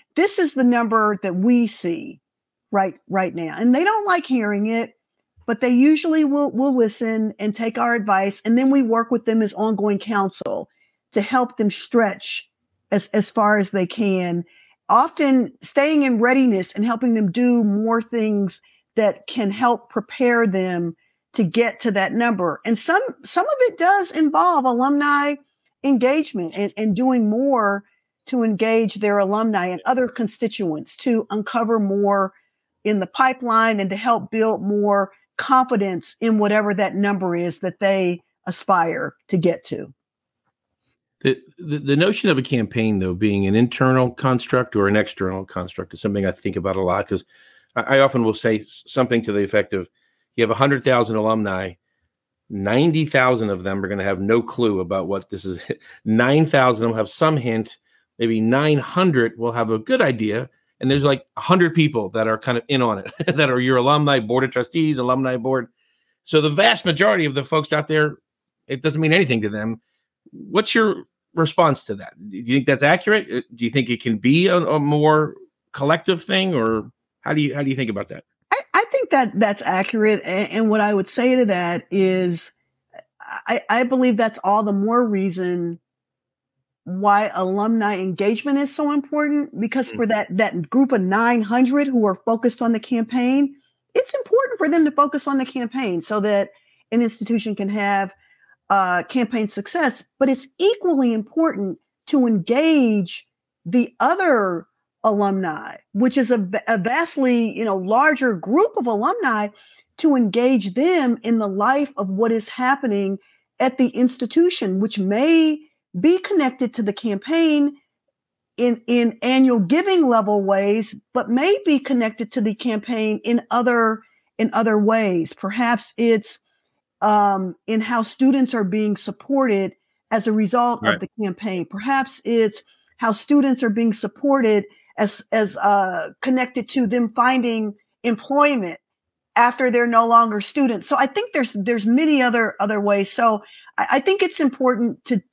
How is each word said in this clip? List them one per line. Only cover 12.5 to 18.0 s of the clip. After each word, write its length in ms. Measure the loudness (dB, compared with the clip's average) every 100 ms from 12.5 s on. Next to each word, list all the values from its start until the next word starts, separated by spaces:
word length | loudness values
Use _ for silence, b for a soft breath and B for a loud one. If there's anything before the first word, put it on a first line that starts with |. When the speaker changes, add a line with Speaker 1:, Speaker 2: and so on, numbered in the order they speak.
| _ _ _ -4
Speaker 1:
as, 180 | -2 0
as 220 | -2 -2
far 280 | 0 2 2
as 120 | 0
they 160 | -2 -4
can, 580 | -2 0 0 0 -4 -6 b b b 0
often 640 | 2 2 0 2 2 0 -6
staying 400 | -6 0 2 4
in 180 | 2 2
readiness 540 | 2 4 4 2 -2
and 100 | -2
helping 300 | -2 0 0
them 180 | 0 0
do 320 | 0 2 2
more 380 | 2 0 0 -2